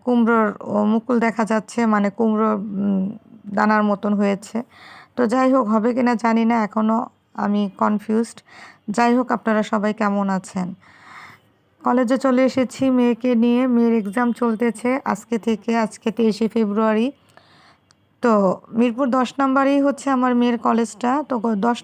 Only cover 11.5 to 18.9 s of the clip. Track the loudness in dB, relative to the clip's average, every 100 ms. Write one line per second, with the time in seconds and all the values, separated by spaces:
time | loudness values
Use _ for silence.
11.5 | _ _ _ 0 0 2 0 2 2 2
12.5 | 0 -2 -2 0 2 2 0 0 2 2
13.5 | 2 2 2 2 2 0 -2 -2 0 -2
14.5 | 0 -2 -2 -4 -2 -2 -6 -4 -4 -2
15.5 | -4 -2 -2 -2 -4 -6 0 0 0 -2
16.5 | 0 0 0 0 0 -2 -6 _ _ _
17.5 | _ _ _ _ _ _ _ 2 4 2
18.5 | 0 -4 -2 0